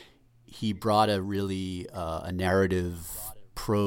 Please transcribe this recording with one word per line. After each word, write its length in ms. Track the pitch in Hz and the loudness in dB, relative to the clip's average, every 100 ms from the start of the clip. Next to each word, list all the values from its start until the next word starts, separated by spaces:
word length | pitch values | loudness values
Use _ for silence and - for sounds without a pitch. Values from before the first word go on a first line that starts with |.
| - _ _ _ - | -20 _ _ _ -20
he 260 | - 110 | -6 -4
brought 380 | 95 113 104 107 | -2 2 4 4
a 100 | 101 | 2
really, 680 | 95 101 98 95 95 90 90 | 0 -2 -2 -2 -4 -6 -8
uh, 280 | 98 82 80 | -6 -6 -6
a 80 | - | -4
narrative, 1000 | 90 92 95 98 92 90 87 82 - - - - - - 104 | 0 4 6 6 4 0 -4 -10 -12 -12 -14 -14 -10 0 2